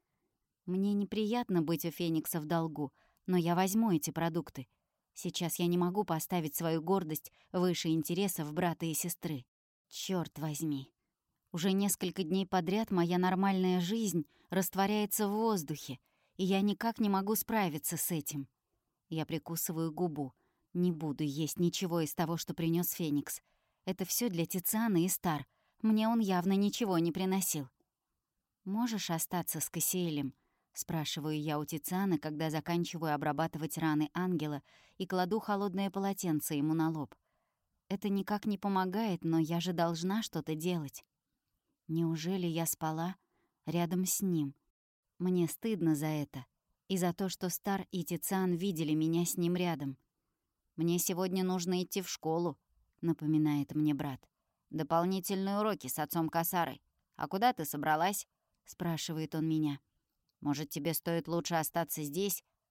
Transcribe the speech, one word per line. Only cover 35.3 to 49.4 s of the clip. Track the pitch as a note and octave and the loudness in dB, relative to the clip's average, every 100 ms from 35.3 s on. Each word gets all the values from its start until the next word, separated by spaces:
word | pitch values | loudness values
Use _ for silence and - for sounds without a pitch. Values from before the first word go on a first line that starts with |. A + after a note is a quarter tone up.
| G#3+ | 0
холодное | - G3+ G3+ F#3 G3 | 0 -2 0 0 -2
полотенце | G3 G3 G3 F3+ D#3 - D3+ | 0 -2 -2 0 0 0 0
ему | D3+ | 2
на | D#3+ D#3+ | 2 0
лоб. | D#3+ C#3 - _ _ _ _ _ _ _ | 0 -6 -10 _ _ _ _ _ _ _
Это | G3 G#3 | -6 -2
никак | G3 F#3+ G#3 A3 | -2 0 -2 -2
не | G3 | -2
помогает, | G3+ F#3+ F#3 F#3+ A3+ F3 | 0 0 0 0 -2 -2
но | E3 E3 | 2 2
я | D#3 E3+ | 2 0
же | F3 | -2
должна | E3+ E3+ E3 F3+ G3+ | 0 0 0 -2 -2
что-то | A3 E3 D3 D#3 | -2 -6 -4 -4
делать. | E3+ F3 C#3+ - - _ _ _ _ _ _ _ _ | -2 -2 -4 -10 -20 _ _ _ _ _ _ _ _
Неужели | D#3+ E3 E3 D#3+ F#3+ F3 | 0 0 0 -2 0 0
я | D#3+ D#3+ | 0 -2
спала | - D#3+ D#3+ F3 F#3+ _ _ _ _ - | -2 -2 -2 -4 -6 _ _ _ _ -2
рядом | E3 E3+ F3+ F#3 | 0 2 0 0
с | - | 0
ним? | G3 E3+ C#3+ C#3+ _ _ _ _ _ _ | 2 2 0 -4 _ _ _ _ _ _
Мне | F3+ F3+ E3+ | 0 2 2
стыдно | - A3+ G#3+ E3 D#3 | 0 -2 2 4 4
за | D#3 | 2
это | D3+ C#3+ C#3 B2+ _ _ _ _ | -2 -4 -8 -14 _ _ _ _
и | F#3+ | 0
за | F3 | 0
то, | E3+ F#3+ | 0 -4
что | - F#3 | -2 -4
Стар | - - G3 F#3 | -4 -2 -2 -2
и | F#3 | -6
Тициан | E3+ E3+ - F#3+ F#3 F3 | -4 -4 -2 0 2 0
видели | G3 D#3+ D#3+ | 0 -2 0
меня | D#3 D#3+ E3 F3 | 2 4 2 2
с | |
ним | - | 0